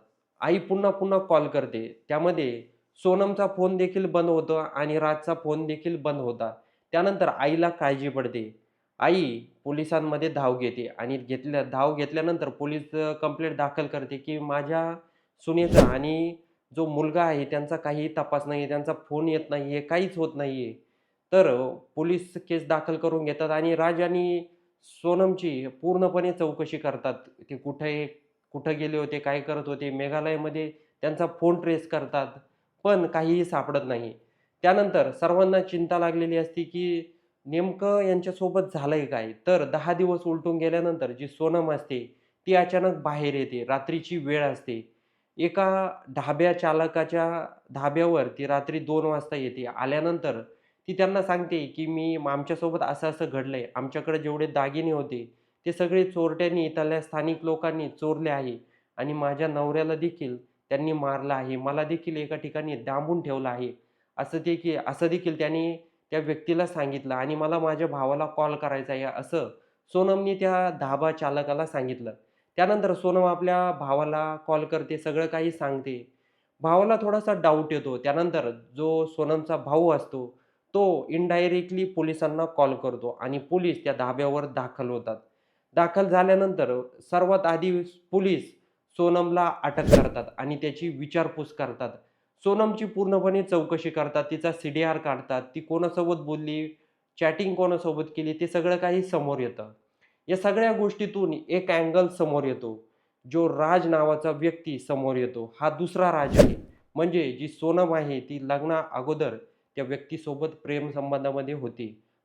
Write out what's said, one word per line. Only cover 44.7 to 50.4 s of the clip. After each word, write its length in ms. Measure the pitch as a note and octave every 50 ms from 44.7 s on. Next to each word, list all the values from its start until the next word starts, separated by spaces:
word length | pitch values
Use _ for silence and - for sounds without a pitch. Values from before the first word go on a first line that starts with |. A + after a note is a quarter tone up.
| A#2+ A2+ A2+ - _ _ _ _ _ _ _ _ _
एका 540 | - D#3 E3+ - G3 G3 F#3+ F#3+ F#3+ F#3+ F3+ - - - -
ढाब्या 480 | C3 C#3+ C3+ C#3+ C#3+ D3 E3+ F3+ F3 F3
चालकाच्या 880 | F3 D#3+ D#3 D#3+ D#3+ D#3+ D#3+ E3 D#3+ D#3+ E3+ E3+ E3 E3 E3+ E3 D#3+ - - - _ _
धाब्यावर 580 | B2+ C3+ C#3 D3 C#3+ D#3+ E3+ E3+ E3+ D3+ C3 B2
ती 180 | - - C#3
रात्री 320 | C#3 C#3+ C#3+ C#3 D3 D#3 D#3+
दोन 280 | D#3 D3 D#3 D#3 D#3
वाजता 300 | D#3 D3+ D3 C#3+ - D#3+
येते. 280 | C#3+ C3 B2 A#2+ C3 B2+
आल्यानंतर 800 | A#2 - A#2 B2 C3+ C#3+ D3+ D#3 E3+ E3+ E3 - D3+ A#2+ A2+